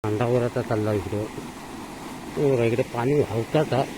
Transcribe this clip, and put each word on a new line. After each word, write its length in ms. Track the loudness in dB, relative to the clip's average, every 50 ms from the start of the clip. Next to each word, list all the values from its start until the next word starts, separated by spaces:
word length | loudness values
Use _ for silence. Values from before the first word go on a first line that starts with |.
| 0
अंधावर 380 | 0 0 2 2 4 4 2
आता 200 | 2 0 -2 -4
चालला 300 | -2 0 0 0 2 2
इकडे. 340 | 0 0 -2 -2 -4 -4 -4 -6 -8 -12 -12 -12 -14 -14 -14 -14 -12 -12 -12 -12 -12 -12 -12 -12 -12 -10 -12 -8 -2
हे 180 | 2 2 4 4
बघा, 100 | 4 4
इकडे 180 | 4 4 2
पाणी 380 | 0 0 -2 0 2 4 4 4
वाहतात 540 | 2 2 0 -2 -2 2 2 2 2 2 2
हा, 80 | 0 0 0 -4